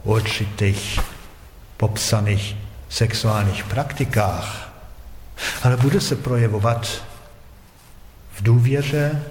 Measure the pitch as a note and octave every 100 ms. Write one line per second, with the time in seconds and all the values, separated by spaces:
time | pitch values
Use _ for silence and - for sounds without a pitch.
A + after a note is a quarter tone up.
0 | G2+ A2 G#2 - G2+ - G2+ G2 - -
1 | - - - - - - - - A2+ G#2+
2 | - A2 G#2 G#2 - - - - - -
3 | A2+ - A2+ G#2+ G2+ G2 - A#2+ C#3+ -
4 | B2+ - G2+ F2 - - - - - -
5 | - - - - - - B2 B2 C3+ F#3+
6 | - C#3 B2+ B2 A2+ G#2 G#2+ A#2 - -
7 | - - - - - - - - - -
8 | - - - - G2+ A#2+ A#2+ C#3+ C#3+ D3+
9 | D3 D3 -